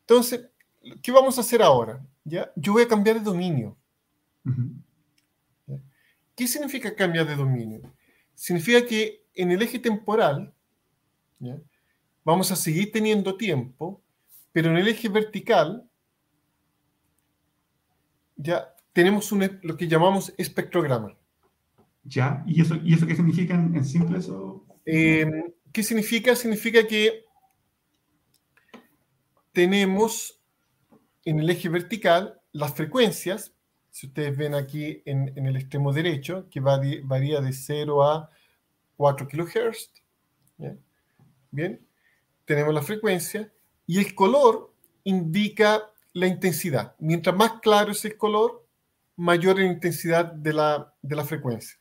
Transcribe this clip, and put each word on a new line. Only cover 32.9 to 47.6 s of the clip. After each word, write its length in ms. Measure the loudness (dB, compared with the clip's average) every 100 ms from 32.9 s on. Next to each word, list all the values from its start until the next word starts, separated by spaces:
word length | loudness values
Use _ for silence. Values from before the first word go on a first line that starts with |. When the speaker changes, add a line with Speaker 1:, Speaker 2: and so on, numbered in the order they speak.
| 0 0 0 -6 -8 -10 _ _ _ _
Speaker 1:
si 160 | -18 -12
ustedes 280 | -6 -4 -4
ven 180 | -4
aquí 480 | -4 -6 -8 -10 -10
en, 280 | -6 -4 -4 -4
en 100 | -4
el 100 | -4
extremo 360 | -6 -4 -2
derecho, 560 | 0 0 -2 -6 -10 -10
que 100 | -4
va 180 | 0 0
di-, 220 | 0 -6
varía 400 | -4 -4 -2 -2
de 120 | -2
cero 500 | -6 -8 -6 -2 2
a 280 | 2 2 -6 _ _ _ _ _ _ _
cuatro 320 | 0 0 -6
kilohertz, 640 | -8 -4 -2 -4 -6 -16 _ _ _ _ _ _ _
¿ya? 180 | -14 -14 _ _ _ _ _ _ _
Bien, 360 | -8 -8 -8 _ _ _ _ _ _
tenemos 280 | -2 0 2
la 80 | 0
frecuencia, 720 | -4 -4 -2 -2 -4 -8 -10 _ _ _ -4
y 120 | -2
el 160 | -2
color 580 | 2 2 6 6 4 -6 _ _ _
indica 800 | -2 -2 0 -2 -2 2 4 4 -2 _ _
la 120 | -2 -2
intensidad. 680 | 0 -2 -2 -2 -2 -4 _
Mientras 380 | -2 0 0 2
más 240 | 2 2